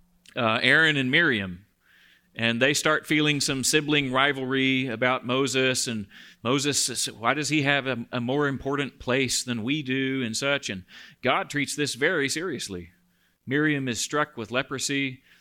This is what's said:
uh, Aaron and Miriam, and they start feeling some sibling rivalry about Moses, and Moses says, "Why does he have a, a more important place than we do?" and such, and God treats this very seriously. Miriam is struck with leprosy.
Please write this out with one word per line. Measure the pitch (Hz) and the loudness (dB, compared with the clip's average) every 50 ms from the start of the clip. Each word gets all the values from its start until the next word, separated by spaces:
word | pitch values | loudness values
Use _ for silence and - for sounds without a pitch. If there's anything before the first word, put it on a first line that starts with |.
| _ _ _ _ _ - - | _ _ _ _ _ -12 -6
uh, | 127 120 110 110 120 - | -2 0 0 0 2 4
Aaron | 127 139 156 160 156 151 139 | 4 6 6 6 4 4 2
and | 131 127 | 0 2
Miriam, | 135 160 175 156 123 107 98 92 90 90 101 _ _ _ _ _ _ _ - _ _ _ _ _ _ - | 2 4 4 4 2 0 -2 -4 -8 -10 -16 _ _ _ _ _ _ _ -20 _ _ _ _ _ _ -4
and | 113 117 117 117 | -2 0 2 2
they | 127 139 147 | 2 2 2
start | - - 156 156 143 - - | 2 2 0 0 0 0 0
feeling | 156 151 151 151 147 139 | 2 2 4 2 2 2
some | - - 143 135 123 | 0 -2 -2 -2 0
sibling | - - 156 151 143 147 147 143 131 | 2 2 2 2 4 2 2 2 2
rivalry | 127 131 135 143 139 135 131 127 131 135 131 131 131 131 131 | 2 2 2 2 2 0 -2 -2 0 2 2 2 2 2 0
about | 135 113 113 131 127 131 127 - | -2 -2 0 0 0 0 0 0
Moses, | 123 123 131 139 127 113 131 131 131 127 123 - - | 0 0 0 2 2 2 2 2 2 2 0 -2 -2
and | 113 110 98 - - - - - - _ - | -4 -6 -8 -10 -14 -20 -20 -20 -20 _ -2
Moses | 113 131 143 131 147 135 - - | 0 0 0 0 0 0 0 -2
says, | - 120 107 - 139 | -2 -2 -4 -4 -4
"Why | 107 104 110 117 135 | -6 -2 0 0 0
does | 147 147 123 | 0 0 0
he | 151 156 139 | 0 2 2
have | 139 143 143 127 135 | 2 2 0 0 -2
a, | 127 117 117 - | -4 -4 -6 -6
a | - 123 | -4 -4
more | 117 120 131 147 147 143 | -2 0 0 2 2 0
important | 135 123 - 135 143 143 143 127 - - | 0 -2 -2 -2 -2 -2 -2 -4 -8 -10
place | - - 123 135 135 123 - - - | -4 0 0 2 2 0 0 -2 -2
than | 127 120 117 104 | -2 -4 -4 -2
we | 123 147 156 | -2 -2 -2
do?" | 143 127 131 135 135 131 135 135 127 | -2 -2 -2 0 0 -2 -2 -2 -2
and | 113 110 - | -2 -4 -2
such, | 135 139 143 139 - - | 0 0 0 0 -2 -6
and | 107 95 90 - - - - - - _ - | -8 -8 -10 -14 -20 -20 -20 -20 -20 _ 0
God | 127 143 175 190 - | 2 2 2 0 -2
treats | - 147 139 127 - | -2 -4 -2 -2 -2
this | 147 147 131 123 | -2 -2 -2 -2
very | 117 139 170 190 160 139 131 | 0 0 0 2 2 0 0
seriously. | - 156 170 190 143 - - - 98 87 87 87 - _ _ _ _ _ _ _ _ _ _ 110 | -2 -4 -4 -6 -6 -6 -8 -8 -8 -10 -10 -12 -18 _ _ _ _ _ _ _ _ _ _ -2
Miriam | 131 147 151 156 147 139 135 127 | 0 2 2 2 0 0 -2 -2
is | 117 104 | -2 -4
struck | - - - 147 151 - - 120 | -4 -2 0 -2 -2 -2 -4 -10
with | 113 98 | -10 -4
leprosy. | 117 127 135 - 143 131 - - 143 139 139 135 127 - _ _ - _ | -2 -4 -2 -2 -6 -6 -4 -2 -2 0 -2 -2 -4 -10 _ _ -20 _